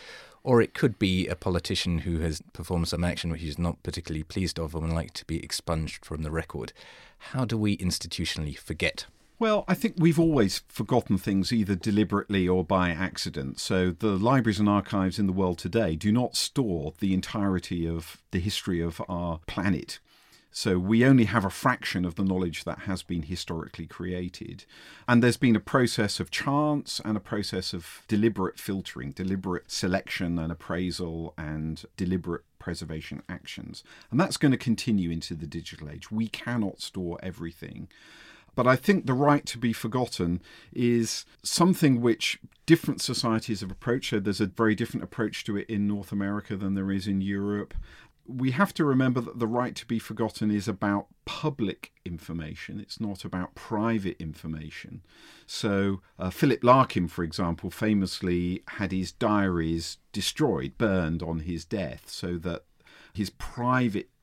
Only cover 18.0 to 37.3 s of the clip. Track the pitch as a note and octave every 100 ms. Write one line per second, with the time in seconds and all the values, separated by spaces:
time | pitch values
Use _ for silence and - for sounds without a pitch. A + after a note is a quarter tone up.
18 | D#2+ - _ F#2 F#2+ - - F2 E2+ -
19 | - F2 F2 E2 - - G#2 F2+ - -
20 | _ _ _ - _ - A2 F2+ F#2 A2+
21 | B2+ C3+ G#2 A#2 F#2+ - C3+ B2 - F#2+
22 | F2+ E2 F#2+ F#2 F2+ D#2+ - - - F#2
23 | - F2 D2 F2 - E2 - - E2 -
24 | F2+ F2+ F2+ - - - - - - -
25 | - B2 A#2+ A2+ B2+ A2 - D3 B2 -
26 | G#2 - F2+ - - C#3+ D3+ D3 - -
27 | - G#2+ - G#2+ G2 F#2+ - F#2 - -
28 | - G#2 A2+ G2 F#2 - - G2 - -
29 | C2+ C#2 F#2 F#2+ F#2+ F2+ - - F#2+ F#2
30 | - - F2+ E2+ D#2+ D#2+ - F2 F#2 E2+
31 | F2 E2 E2 - D#2 D#2 D#2 D#2 - -
32 | F2+ F#2 E2+ E2 - _ - E2+ D#2+ D#2
33 | - C#2+ - F2+ - - - - - -
34 | - A#2 - - D3 B2+ - G#2+ - G#2
35 | E2+ E2 - E2 D#2+ E2 D#2+ D#2+ D2+ D2+
36 | - G#2+ A2+ - - A#2+ G2+ - - G2
37 | F2 E2+ F#2